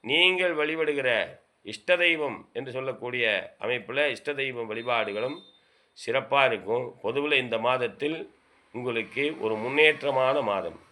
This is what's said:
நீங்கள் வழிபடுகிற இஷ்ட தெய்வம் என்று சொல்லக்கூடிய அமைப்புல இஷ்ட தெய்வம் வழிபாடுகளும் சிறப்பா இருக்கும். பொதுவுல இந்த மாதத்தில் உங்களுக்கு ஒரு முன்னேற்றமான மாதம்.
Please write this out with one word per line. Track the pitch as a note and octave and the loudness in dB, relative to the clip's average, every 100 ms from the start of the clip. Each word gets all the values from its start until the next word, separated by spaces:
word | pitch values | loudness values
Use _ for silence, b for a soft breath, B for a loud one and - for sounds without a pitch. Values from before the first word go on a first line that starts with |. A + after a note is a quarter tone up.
நீங்கள் | A2+ D3+ F3+ F#3 F3+ D#3 | 2 4 6 4 0 0
வழிபடுகிற | D3 D#3+ D#3 C#3+ B2+ A2+ F2 - _ _ | -2 0 0 0 2 0 0 -8 _ _
இஷ்ட | G2 G#2+ - F3+ | -14 -10 2 4
தெய்வம் | E3+ D#3+ C#3+ F#2+ - | 4 4 -2 -4 -8
என்று | A#2 C3 | -8 -6
சொல்லக்கூடிய | B2 C3+ B2+ A#2+ B2 A2+ G2+ - - | -6 -6 -6 -6 0 2 2 -2 -6
அமைப்புல | G#2 B2 F#2+ C3 D3 | -4 -4 -4 -2 0
இஷ்ட | A#2 - | -2 -6
தெய்வம் | C#3+ C3+ A#2+ A2+ | -4 -4 -4 -6
வழிபாடுகளும் | A2 A#2+ A#2 G#2+ G2+ B2+ E3 - b b b b - - | -6 0 0 0 -2 -4 -6 -16 b b b b -12 -2
சிறப்பா | B2+ G#2+ C#3 C3 | -2 2 4 4
இருக்கும். | A2 F#2+ A#2+ B2 - | 2 -2 -2 -2 -6
பொதுவுல | G2+ C3 D3 | -4 -2 2
இந்த | C#3+ B2 A2+ | 0 0 0
மாதத்தில் | A#2 B2+ A#2+ F#2+ D3 D#3+ D#3+ _ _ _ _ | 0 0 -2 -4 -6 -6 -10 _ _ _ _
உங்களுக்கு | A#2 B2 A#2 G2+ B2+ D3 D#3 | -8 -4 -4 -4 -4 -4 -2
ஒரு | A2 A2 | -4 -2
முன்னேற்றமான | A#2 C#3+ D#3 D3+ C3+ C3 C3 D3 | -2 6 6 6 0 2 2 2
மாதம். | A#2 G2 E2+ E2+ - | 0 -2 -4 -12 -20